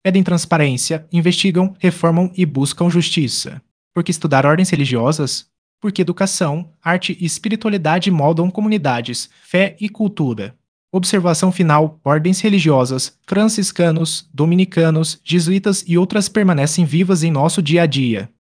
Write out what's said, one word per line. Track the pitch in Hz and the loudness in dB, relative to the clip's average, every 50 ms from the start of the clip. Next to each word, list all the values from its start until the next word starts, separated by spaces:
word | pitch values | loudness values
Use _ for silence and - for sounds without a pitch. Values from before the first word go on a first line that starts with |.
Pedem | _ 190 185 196 185 | _ 2 2 2 2
transparência, | 185 180 165 - - 175 156 151 139 127 123 - - 165 156 156 _ | 2 0 -2 0 0 0 2 2 0 0 -4 -4 -6 -6 -6 -6 _
investigam, | - 170 160 180 180 - - 196 165 180 185 190 190 | -2 0 2 2 0 2 0 0 2 0 0 -2 -2
reformam | _ - 180 175 - - 170 165 170 180 180 180 | _ -2 -2 0 2 0 2 2 2 0 0 0
e | 185 180 | -2 -2
buscam | 151 135 135 139 139 - - 170 175 | 0 0 -2 -2 -2 -2 0 0 2
justiça. | 175 175 165 - - 175 147 117 - - - - - - _ _ _ _ _ _ _ | 2 2 0 0 -2 -2 -2 -2 -4 -6 -8 -10 -14 -16 _ _ _ _ _ _ _
Por | 180 | -4
que | 170 - | -2 -2
estudar | 170 - - 151 143 135 135 | -4 -4 -2 0 2 4 4
ordens | 143 156 170 185 185 | 4 4 2 2 0
religiosas? | 175 143 143 131 123 117 113 135 156 - 147 127 - - - _ _ _ _ _ _ _ | 2 0 0 0 0 0 0 0 0 -2 -4 -6 -6 -10 -12 _ _ _ _ _ _ _
Porque | - 208 196 - | -6 -4 -2 -2
educação, | 180 160 180 - 196 190 - - 185 151 147 165 175 - _ _ _ | -2 -2 -2 -2 -2 -2 -2 -2 -2 -2 -2 -6 -8 -12 _ _ _
arte | 165 175 180 180 - 180 - | -2 -2 -2 -4 -6 -6 -4
e | 180 | -6
espiritualidade | 160 - - - 220 220 220 - 220 202 196 156 151 160 185 170 196 | -6 -6 -6 -4 -4 -6 -4 -2 -4 -4 -2 0 0 0 0 0 0
moldam | 180 156 139 151 170 160 175 185 | 0 2 2 2 2 2 0 -2
comunidades, | 185 - 208 214 214 202 143 139 120 120 113 123 123 - - _ _ _ | -2 -2 -2 0 -2 0 0 -2 -4 -4 -6 -8 -10 -10 -10 _ _ _
fé | _ _ - 180 196 196 - _ | _ _ 0 0 0 0 -2 _
e | 208 208 | -10 -10
cultura. | - - 214 196 208 - 156 127 117 107 98 110 - _ _ _ _ _ _ _ | -4 -2 -4 -4 -2 -2 -2 -2 -2 -6 -8 -12 -14 _ _ _ _ _ _ _
Observação | - 190 180 - - 196 175 180 160 156 190 185 | -4 -2 -2 0 0 0 2 2 0 2 2 0
final: | 180 - 180 160 147 151 156 156 156 _ _ | 2 2 2 4 4 4 2 0 -4 _ _
ordens | 139 143 156 156 180 190 - | 0 0 2 2 0 0 2
religiosas, | - 220 202 196 151 156 143 131 127 127 131 131 - - _ _ _ | 2 2 2 2 4 4 4 4 2 0 -2 -6 -6 -8 _ _ _
franciscanos, | - 190 196 214 220 220 220 190 - - - 175 170 160 165 165 156 - - - _ - | -4 0 2 2 2 0 -2 -4 -4 -2 0 0 2 2 0 -2 -4 -6 -10 -12 _ -4
dominicanos, | 139 151 165 175 180 185 185 - 170 165 160 156 160 160 156 - _ _ | -2 0 2 4 2 2 2 2 2 2 2 2 0 -2 -4 -6 _ _
jesuítas | - 165 180 160 165 190 196 190 208 196 190 - | -2 0 0 2 2 0 0 0 0 -2 -2 -2
e | 175 170 | 0 2
outras | 175 185 180 - 214 196 | 2 2 2 0 -2 -2
permanecem | - - 214 208 185 175 143 139 156 - 180 175 | 0 0 2 2 2 2 2 0 0 2 0 0
vivas | 139 139 170 190 175 190 160 156 | 2 2 0 2 2 2 0 2
em | 165 | 0
nosso | 156 135 143 165 - - | 0 2 0 0 0 0
dia | 165 143 160 170 170 | 0 2 2 2 2
a | |
dia. | 156 131 139 131 120 110 98 107 - _ _ | 2 0 0 0 0 -2 -4 -6 -10 _ _